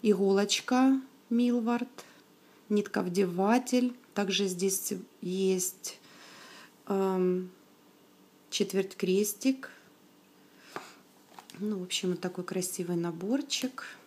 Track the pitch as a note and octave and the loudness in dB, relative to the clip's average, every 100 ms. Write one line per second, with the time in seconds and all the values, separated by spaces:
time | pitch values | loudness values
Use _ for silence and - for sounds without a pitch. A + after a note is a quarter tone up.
0 | A3+ F#3+ G3 G3 G3+ - - B3+ C4 C4+ | 4 4 4 4 4 0 2 4 6 4
1 | C4 - - A#3 A#3+ A#3+ A3+ A#3+ B3 - | 0 -20 -2 2 2 2 2 -2 -2 -10
2 | - - - - - - - G#3 G3+ G#3 | -20 -20 -20 -20 -20 -20 0 0 2 -2
3 | F3+ F3+ F#3+ F3 G3 A#3+ B3+ B3+ B3 A#3+ | -2 0 0 2 4 4 4 2 2 -4
4 | - - G3+ F#3 G3+ F3+ F#3+ F#3+ - F3+ | -10 -4 -2 0 0 0 0 0 -4 -8
5 | - _ F3+ F#3 F#3+ F#3 F#3 - - - | -10 _ -6 0 2 2 -2 -6 -14 -16
6 | - - - - - - - - - G3 | -20 -20 -20 -20 -20 -20 -20 -20 -4 0
7 | F#3+ F#3 F#3 F3+ F#3 - - _ - - | 2 2 2 2 -4 -14 -20 _ -20 -20
8 | - - - _ _ - F#3+ F#3+ G3 - | -20 -20 -20 _ _ -4 -2 0 -2 -2
9 | F3+ F#3 G#3 - C4+ C4 - - - - | 0 2 0 0 0 -2 -4 -18 -20 -20
10 | - - _ _ - - - - - - | -20 -20 _ _ -20 -20 -16 -16 -16 -20
11 | - _ - - - - G#3 G#3 F3+ - | -20 _ -20 -20 -20 -8 -6 -4 -4 -4
12 | F#3 F3+ F3+ F3+ F3+ F#3 F3+ - F3 F3 | -2 -2 -4 -8 -6 -4 -4 -6 -4 -2
13 | E3+ E3 F#3 C4+ C#4 - B3+ - - - | -2 -4 -2 -2 -2 -4 -4 -8 -14 -16